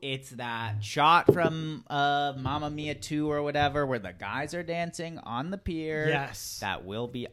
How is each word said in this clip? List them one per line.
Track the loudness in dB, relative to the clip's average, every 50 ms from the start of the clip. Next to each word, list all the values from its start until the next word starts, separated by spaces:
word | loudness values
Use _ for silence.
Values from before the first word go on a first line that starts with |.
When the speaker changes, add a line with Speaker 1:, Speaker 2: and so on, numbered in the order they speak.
Speaker 1:
it's | -6 -6 -6 -6 -8 -10
that | -10 -8 -6 -4 -4 -4 -2 -2 -2 -4 -4
shot | -2 4 6 8 8 8 8 10 8
from, | 8 8 8 2 0 -2 -4 -6 -6 -8 -8 -4
uh, | 0 2 2 2 2 2 0 -2 -4
Mamma | -4 -4 -4 -2 -2 -2 -4
Mia | -4 -4 -6 -6 -6
two | -6 -6 -4 -2 -2 0 0
or | 0 0
whatever, | 0 0 0 2 2 2 2 0 0
where | 0 0 -2
the | -4 -8
guys | -10 -8 -8 -6 -4 -6 -6 -6 -6
are | -8
dancing | -6 -6 -4 -4 -4 -6 -6 -8 -10 -10 -10 -12
on | -10 -6 -6 -4 -4 -4
the | -6 -6
pier. | -4 -4 -4 -4 -4 -2 -2 0 2 2
Speaker 2:
Yes. | 2 0 -2 -6 -10 -12 -12 -12 -10 -6
Speaker 1:
That | -4 -4 -4 -4 -6
will | -6 -6 -4 -4 -4
be | -6 -8 -8 -4